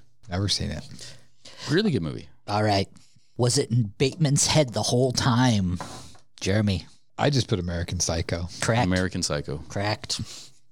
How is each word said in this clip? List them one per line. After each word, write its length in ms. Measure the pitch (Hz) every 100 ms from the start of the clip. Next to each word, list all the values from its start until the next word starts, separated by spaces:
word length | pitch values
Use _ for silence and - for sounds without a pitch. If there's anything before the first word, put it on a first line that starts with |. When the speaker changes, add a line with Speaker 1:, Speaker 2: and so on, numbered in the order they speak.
| - - -
Speaker 1:
Never 200 | 90 101
seen 220 | - 104
it. 100 | 80 - - - - - - - - -
Speaker 2:
Really 220 | 156 220
good 100 | 120
movie. 260 | 80 64 - - -
Speaker 3:
All 160 | 104
right. 240 | 107 98 98 - - - - -
Was 200 | 120 143
it 140 | -
in 220 | 123 104 -
Bateman's 500 | 135 156 151 143 -
head 240 | 156 135
the 100 | 107
whole 300 | - 123 131
time? 640 | - - 117 127 107 92 90 - - - - - -
Jeremy. 460 | 90 104 104 92 - - - -
Speaker 1:
I 140 | 127
just 160 | 139 -
put 140 | 101
American 400 | 87 87 85 90
Psycho. 480 | - 85 - 85 87 -
Speaker 3:
Correct. 240 | - 117
Speaker 2:
American 380 | 92 92 92 92
Psycho. 400 | - 73 73 71 -
Speaker 3:
Correct. 520 | 101 104 110 - - - - - - -